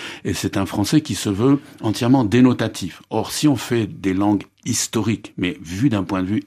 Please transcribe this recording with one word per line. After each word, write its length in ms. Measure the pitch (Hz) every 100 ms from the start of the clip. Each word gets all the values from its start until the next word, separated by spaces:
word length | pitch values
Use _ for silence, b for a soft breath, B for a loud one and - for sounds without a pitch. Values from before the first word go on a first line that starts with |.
| B B
Et 100 | -
c'est 220 | 92 95 98
un 100 | 95
français 360 | - 101 156
qui 120 | -
se 160 | 98 107
veut 300 | 98 127 139 B B
entièrement 420 | 113 98 120 135
dénotatif. 800 | 104 120 127 117 110 - 90 - -
Or, 240 | 110 101
si 160 | - 151
on 80 | 127
fait 280 | - 117 101
des 280 | 80 95
langues 300 | 92 104 101 - _ -
historique, 680 | 107 - 117 110 101 - -
mais 200 | 90 -
vu 260 | 80 92 139
d'un 160 | 107
point 180 | 82 95
de 60 | 92
vue 160 | 104